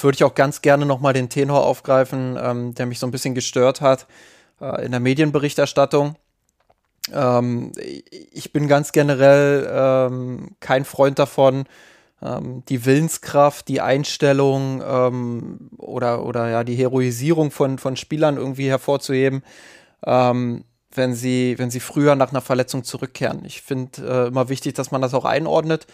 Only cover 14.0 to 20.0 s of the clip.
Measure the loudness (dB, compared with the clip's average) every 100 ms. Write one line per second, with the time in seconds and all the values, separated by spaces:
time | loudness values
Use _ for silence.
14 | -2 0 2 4 2 0 -4 -6 -4 0
15 | 0 0 -6 -8 -10 -14 -20 -18 -10 -4
16 | -2 -2 -4 -4 -2 -2 -2 0 0 2
17 | 0 -2 0 2 0 0 -2 0 -6 -6
18 | -6 0 0 0 -4 -4 -2 -2 0 -2
19 | 0 0 0 -2 -8 -20 -20 -20 _ _